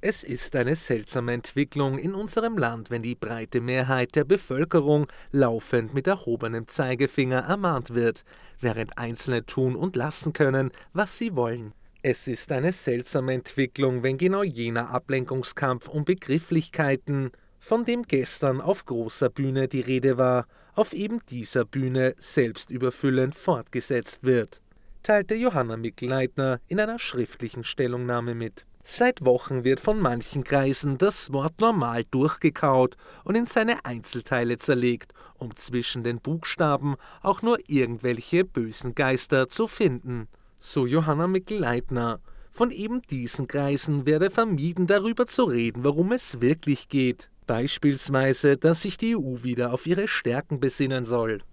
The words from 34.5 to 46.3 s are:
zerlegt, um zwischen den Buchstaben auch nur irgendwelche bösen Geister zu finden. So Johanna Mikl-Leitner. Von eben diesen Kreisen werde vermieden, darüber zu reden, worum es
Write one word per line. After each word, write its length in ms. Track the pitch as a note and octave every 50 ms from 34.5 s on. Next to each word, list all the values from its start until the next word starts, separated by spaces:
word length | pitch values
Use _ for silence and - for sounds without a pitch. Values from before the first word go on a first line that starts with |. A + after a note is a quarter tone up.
| A#2+
zerlegt, 560 | A#2 - - C#3 B2 A#2+ B2 A#2+ A2+ - _ - - - - -
um 200 | _ - A#2+ G#2+
zwischen 480 | - - - A#2 B2 A#2+ - - B2 A2+
den 160 | A#2+ A#2+ A#2
Buchstaben 760 | _ - D#3 E3+ - - - - F3 D3+ C#3+ C3+ C3+ D3 C#3 - - - - -
auch 220 | - F#3+ G3 - -
nur 160 | A3+ A#3+ - -
irgendwelche 800 | - D3+ C#3 B2+ A#2 A#2+ A2+ A#2+ B2 B2 A#2 A#2+ - - E3+ F#3+
bösen 480 | F#3 - - A#2 A2 A2 - - B2 A2+
Geister 560 | - C#3+ C3 C3 B2+ - - - C3+ C3 B2+
zu 160 | - - A3+
finden. 600 | A3 - - A3 F3 B2+ B2 - C3 B2 A#2+ A2 - - - _ - _ _
So 280 | - - - D3+ C3
Johanna 400 | B2 C3 D#3+ D#3+ D#3 D3+ D3 E3
Mikl-Leitner. 920 | F3+ F#3+ F#3+ F#3 - G#3+ G#3+ E3 A#2+ A#2+ A#2+ - - B2 A#2+ A#2+ A#2 A2+ - - - - - - -
Von 200 | - - A#3 B3
eben 320 | B3+ D4 G3+ A3 A#3+ B3+ -
diesen 440 | - - C3 A#2+ A#2 - - C#3
Kreisen 600 | - - C#3+ C#3+ C#3 C#3+ C#3 - - D3+ C#3+ C3
werde 240 | C#3+ D3+ C#3+ F3 G3
vermieden, 560 | F#3+ - A3+ A3+ F#3+ C#3+ C#3 E3+ F3 F3+ F#3
darüber 400 | E3 G3 G3+ F#3+ A3+ A#3 - B3
zu 180 | A#3 - - B3+
reden, 400 | F#3+ B2 A#2+ A#2 A#2 A2 A#2+ B2
worum 280 | C#3 C#3+ D3+ F3 F#3+ A#3
es 280 | B3+ - -